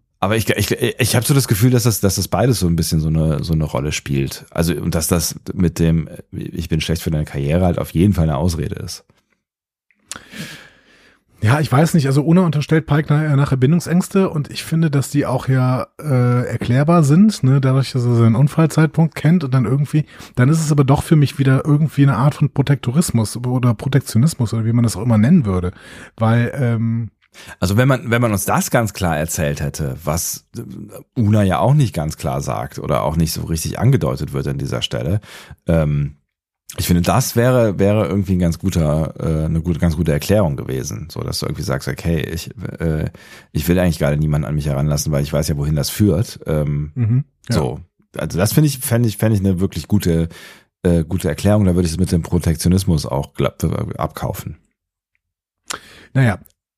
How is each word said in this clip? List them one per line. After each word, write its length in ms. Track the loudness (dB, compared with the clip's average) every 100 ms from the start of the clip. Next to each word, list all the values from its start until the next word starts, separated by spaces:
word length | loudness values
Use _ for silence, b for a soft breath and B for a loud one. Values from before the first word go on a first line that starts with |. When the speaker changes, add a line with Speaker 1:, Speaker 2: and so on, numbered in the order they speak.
| _ _
Speaker 1:
aber 180 | -2 -2
ich, 120 | -2
ich, 200 | -2 -2
ich 420 | -2 -2 -2 -2
hab 100 | 0
so 100 | 2
das 120 | 0 0
Gefühl, 240 | 2 2
dass 120 | 2
das, 160 | 2 0
dass 140 | 0 -2
das 100 | -2
beides 320 | 0 0 0
so 80 | 0
ein 80 | 0
bisschen 220 | 0 0
so 80 | 0
eine, 360 | 0 0 -2
so 80 | -2
eine 120 | -2
Rolle 280 | -2 -4 -4
spielt. 540 | -6 -4 -4 -4 -8 -8
Also, 240 | -2 -2
und 200 | -2 -2 -2
dass 100 | 0
das 300 | 0 -2 -6 -8
mit 260 | -2 0 2
dem, 300 | 2 2 -2 -10 -14
„Ich 360 | -12 -10 -8 -4
bin 120 | -4
schlecht 220 | -2 -4
für 80 | -4
deine 140 | -4 -4
Karriere“, 380 | -4 -2 2
halt 140 | 2 0
auf 120 | -2
jeden 240 | 2 2
Fall 100 | 2
eine 140 | 0 0
Ausrede 380 | -2 -2 -6 -8
ist. 280 | -12 -14 _ _ _ _ _ _ _ _ _ _ _ B B B B B B B B B B B _ _
Speaker 2:
Ja, 180 | 2 2
ich 100 | 2
weiß 220 | 2 4
nicht, 140 | 2 2
also 160 | 2
Una 180 | 4 4
unterstellt 460 | 2 0 0 0 2
Pike 260 | 0 0
na-, 240 | 0 2 2
nachher 220 | 2 2
Bindungsängste 720 | 2 2 2 0 0 0 0
und 200 | -2 -6
ich 140 | -10
finde, 260 | -4 0 0
dass 200 | 0 0
die 160 | -2 -2
auch 200 | -2 0
ja, 420 | 0 2 0 -4 -10
äh, 460 | -2 2 2 2 -2
erklärbar 560 | -4 0 2 4 4
sind, 380 | 6 6 4 4
ne, 180 | 2 4
dadurch, 320 | 4 2 0
dass 140 | -2 2
er 80 |
seinen 200 | 4 4
Unfallzeitpunkt 800 | 6 2 2 2 2 2 2 0
kennt 300 | 0 2 2
und 80 | 2
dann 140 | 0 2
irgendwie, 400 | 0 0 -2 -2 B B 0
dann 120 | 2
ist 120 | 2
es 120 | 2
aber 120 | 2
doch 180 | 4 2
für 140 | 4 4
mich 220 | 4 2
wieder 240 | 2 2 2
irgendwie 380 | 2 2 4
eine 120 | 4 4
Art 180 | 2 2
von 120 | 0
Protektorismus 880 | 0 0 0 0 0 2 0 -2 -4
oder 380 | -4 0 2
Protektionismus 800 | 0 0 0 2 2 2 2 -2
oder 100 | -2
wie 80 | 0
man 120 | 2
das 120 | 2 0
auch 60 |
immer 160 | 2 4
nennen 260 | 6 4
würde, 280 | 4 0 -2 B B B B -2
weil, 340 | 2 2 0
ähm, 560 | -2 -2 0 -2 -2 -6 -12 _ B B -4
Speaker 1:
Also 160 | 0 4
wenn 120 | 4
man, 220 | 2 0
wenn 120 | 0
man 100 | 2
uns 140 | 0 0
das 240 | -2 0
ganz 240 | 0 0
klar 240 | -2 -2 -2
erzählt 420 | -2 -2 -2 -2
hätte, 380 | -6 -6 -6 -6
was, 440 | -6 -4 -6 -10 -14 -16
äh, 60 | -14 -16 -18 -20 -8 -2
Una 220 | 2 2
ja 160 | 2 2
auch 160 | 2
nicht 200 | 2 2
ganz 220 | -2 -6 -6
klar 240 | -6 -4
sagt 380 | -4 -6 -8 -10
oder 240 | -4 -2
auch 140 | 0 0
nicht 160 | -2
so 100 | -4
richtig 360 | -6 -6 -2 0
angedeutet 540 | 2 2 0 -4 -6
wird 160 | -6 -4
an 80 | -6
dieser 240 | -6 -6
Stelle, 400 | -6 -6 -2 -4 B B B -10 -2
ähm, 500 | 0 0 -2 -4 -8 _ _ _ _ -14 -6
ich 120 | 0
finde, 140 | 2
das 340 | 2 0 0 0
wäre, 420 | 2 2 2 2
wäre 300 | 2 2 0
irgendwie 240 | -2 0
ein 80 | 0
ganz 180 | 0 -2
guter, 560 | -2 0 0 0 -2 -4
äh, 240 | -4 -2
eine 160 | -2 -2
gute, 160 | -2 0
ganz 160 | 0
gute 160 | 0 0
Erklärung 460 | -2 2 2 2 -2
gewesen, 500 | -6 -6 -6 -10 -12
so 120 | -10
dass 180 | -8 -6
du 80 | -6
irgendwie 160 | -6
sagst, 240 | -4 -6 -6
okay, 320 | -6 -4 -2
ich, 300 | -4 -8 -10 -12 -12 -6
äh, 300 | -4 -2 -4 B B B B
ich 160 | -4 0
will 100 | 2
eigentlich 220 | 2 2
gerade 160 | 0 0
niemanden 320 | 0 0 -2
an 80 | -4
mich 100 | -2
heranlassen, 460 | -2 0 -2 -2
weil 100 | -2
ich 100 | 0
weiß 140 | -2 -2
ja, 100 | -2
wohin 200 | -2 -2
das 140 | -2
führt. 500 | 2 2 2 -2 -6 -4
Ähm, 440 | -2 -2 -4 -6 -4
Speaker 2:
Mhm, 280 | 0 0 -2 _ -4
ja. 60 |
Speaker 1:
so, 260 | -2 -2 -6 -14 _ _ -10
also 220 | -6 -2
das 160 | 0
finde 120 | 2 2
ich, 120 | 0
fände 280 | -2 0 0
ich, 100 | 0
fände 180 | 0 2
ich 60 |
eine 160 | 2 0
wirklich 260 | -2 -4 -2
gute, 420 | 0 2 0 -2 B B B B _
äh, 220 | 2 2
gute 240 | 0 -2 -4
Erklärung. 360 | -2 2 4
Da 120 | 4 2
würde 100 | 0
ich 60 |
es 60 | 0
mit 100 | 0
dem 120 | 0
Protektionismus 840 | 0 -2 0 0 2 2 2 0 -2
auch 280 | -6 -6
glatt, 280 | -4 -4 -2
äh, 320 | -4 -4 -6 -6
abkaufen. 600 | -8 -6 -8 -8 -12 -16 _ _ _ _ _ _ _ _ _ _ -14 B B B B
Speaker 2:
Naja, 280 | 0 2 0 -8 _ _